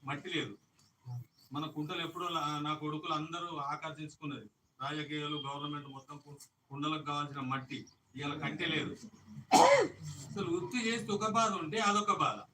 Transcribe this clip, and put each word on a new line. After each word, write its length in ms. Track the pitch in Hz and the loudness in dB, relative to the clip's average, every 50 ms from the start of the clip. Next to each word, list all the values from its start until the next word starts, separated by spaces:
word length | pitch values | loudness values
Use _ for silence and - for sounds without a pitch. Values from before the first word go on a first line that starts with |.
| - | -6
మట్టి 240 | 135 143 147 - 185 | -6 -6 -6 -6 -4
లేదు. 280 | 180 156 123 104 - - _ _ _ _ _ _ _ _ _ 123 123 123 - _ _ _ - _ 135 | -2 -2 -2 -4 -8 -16 _ _ _ _ _ _ _ _ _ -10 -8 -8 -10 _ _ _ -18 _ -6
మన 120 | 143 156 | -6 -6
కుండలు 360 | 151 - 151 151 156 185 170 | -4 -4 -6 -6 -4 -4 -4
ఎప్పుడో 260 | 165 156 - 175 175 175 | -4 -6 -4 -4 -4 -2
లా-, 320 | 170 160 147 147 151 147 | -2 0 0 0 -2 -2
నా 120 | 147 151 156 | -2 -2 -4
కొడుకులు 400 | 151 151 151 151 151 - - 160 | -2 -4 -4 -4 -4 -4 -2 -2
అందరూ 440 | 156 156 160 165 175 175 170 165 151 | -2 -2 -4 -6 -6 -6 -6 -6 -6
ఆకర్షించుకున్నది. 920 | - 143 147 151 - 156 147 147 156 147 - _ - 143 135 113 - - _ _ _ _ _ _ | -4 -4 -6 -6 -6 -8 -8 -8 -10 -12 -12 _ -8 -8 -8 -8 -10 -16 _ _ _ _ _ _
రాజకీయాలు, 560 | - 139 151 151 147 143 151 151 147 147 151 147 | -6 -4 -4 -4 -4 -4 -4 -4 -2 -2 -4 -4
గవర్నమెంట్ 500 | 135 139 143 143 143 147 147 143 139 135 | -4 -6 -6 -4 -4 -6 -6 -6 -8 -10
మొత్తం 300 | 135 135 - - 147 147 | -14 -16 -14 -14 -18 -18
కు-, 200 | - 147 147 - - - _ _ _ _ | -16 -18 -18 -18 -20 -20 _ _ _ _
కుండలకు 340 | 139 143 143 151 156 156 143 | -8 -4 -2 -2 -2 -2 -2
కావాల్సిన 360 | 147 147 143 147 139 139 143 | -2 -2 -2 -2 -4 -6 -6
మట్టి 460 | 131 127 135 131 131 - - - 101 - _ _ _ _ _ | -4 -2 -4 -4 -4 -6 -10 -10 -10 -14 _ _ _ _ _
ఇవాళ 240 | 131 147 147 151 156 | -6 -6 -4 -4 -4
కట్టే 260 | - 151 156 165 170 | -4 -4 -4 -2 -2
లేదు. 320 | 160 156 151 - - - - - - - - - - - - - _ - - - 539 554 539 415 - - - - - - - - - | 0 0 0 -2 -4 -8 -10 -14 -18 -18 -20 -20 -16 -16 -16 0 _ 10 12 12 12 10 8 8 4 0 -8 -12 -12 -10 -10 -10 -8
అసలు 160 | - 202 190 | -4 -2 0
వృత్తి 420 | 175 170 180 - - 247 247 226 226 | 0 0 0 -2 0 -2 0 2 2
చేస్తే 260 | 233 226 208 214 202 | 0 0 0 -2 0
ఒక 160 | 202 214 214 | 2 2 2
బాధ 220 | 202 226 226 214 | 4 4 4 4
ఉంటే 260 | 196 175 165 156 180 220 | 2 0 -2 -2 0 2
అదొక 420 | 214 202 202 208 208 - 190 160 | 4 4 4 4 4 2 2 4
బాధ. 200 | 147 131 107 - - - | 4 2 2 -2 -10 -16